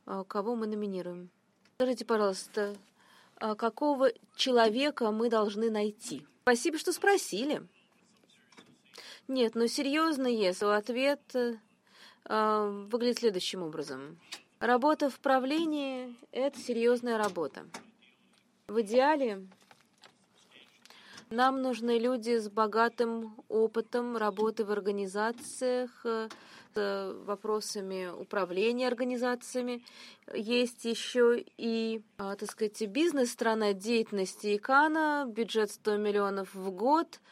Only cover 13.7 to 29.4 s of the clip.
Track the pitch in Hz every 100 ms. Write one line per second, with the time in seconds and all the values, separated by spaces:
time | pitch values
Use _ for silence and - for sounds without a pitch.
13.7 | 156 139 131 143 165 - - _ - 226
14.7 | 247 294 302 285 - 269 262 262 311 320
15.7 | 302 269 254 254 240 - 240 277 240 -
16.7 | 233 233 240 240 226 208 175 143 - 78
17.7 | - - _ _ _ _ _ _ _ -
18.7 | 214 202 240 277 311 247 196 190 _ _
19.7 | - _ _ - _ _ _ _ - -
20.7 | _ - - - - - 226 262 269 262
21.7 | 226 233 233 240 254 226 233 208 208 214
22.7 | 220 233 - 233 226 220 214 - 220 220
23.7 | 226 220 240 240 233 214 196 220 220 208
24.7 | 208 190 202 196 202 220 240 - - 254
25.7 | 247 247 - 233 226 220 - - - -
26.7 | 214 202 196 190 - - 202 214 214 208
27.7 | 214 190 190 180 - - 202 180 180 226
28.7 | 240 254 240 254 247 247 247